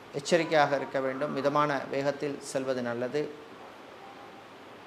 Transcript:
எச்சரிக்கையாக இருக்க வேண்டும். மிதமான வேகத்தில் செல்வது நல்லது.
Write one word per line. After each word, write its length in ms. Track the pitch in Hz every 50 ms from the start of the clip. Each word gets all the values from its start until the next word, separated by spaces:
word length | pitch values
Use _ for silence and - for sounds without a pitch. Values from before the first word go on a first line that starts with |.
| - - - 143
எச்சரிக்கையாக 520 | - - 180 165 165 156 156 151 143 143 143 135
இருக்க 180 | 135 - - 139 135
வேண்டும். 300 | 131 131 135 147 151 147
மிதமான 420 | 139 131 143 143 147 147 147 143 131 131 - 127
வேகத்தில் 440 | 135 139 143 139 - 147 147 139 - - -
செல்வது 300 | - 139 131 131 131 127 120 117
நல்லது. 320 | 117 120 127 123 131 147 151 151 - - - - - - - - - - - - - - - - - - - - - - - - - - - - - - -